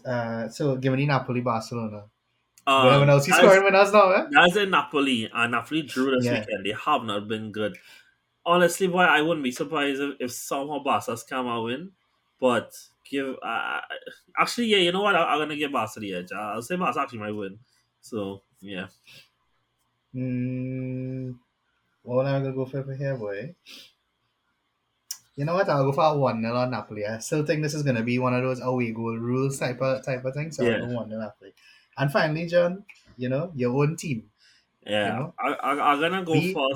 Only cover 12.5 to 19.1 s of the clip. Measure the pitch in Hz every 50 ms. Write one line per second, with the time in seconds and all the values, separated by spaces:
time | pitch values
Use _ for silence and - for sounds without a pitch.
12.5 | 117 110 - - - - - - _ _ _ - 135 139 139 135 127 - - 110
13.5 | 117 107 - - - 73 - - - - - - - - _ _ - - 170 -
14.5 | - - 240 220 208 196 175 175 175 190 208 202 190 165 165 - 139 147 151 151
15.5 | 151 147 151 139 139 123 110 107 - 113 107 101 92 90 90 90 95 95 107 104
16.5 | 104 113 120 - 180 180 180 139 - 151 139 - - 110 104 107 107 104 104 98
17.5 | 98 107 _ _ _ _ _ _ _ _ - - 123 107 101 98 98 98 _ _
18.5 | _ _ 95 101 98 90 92 92 _ _ _ -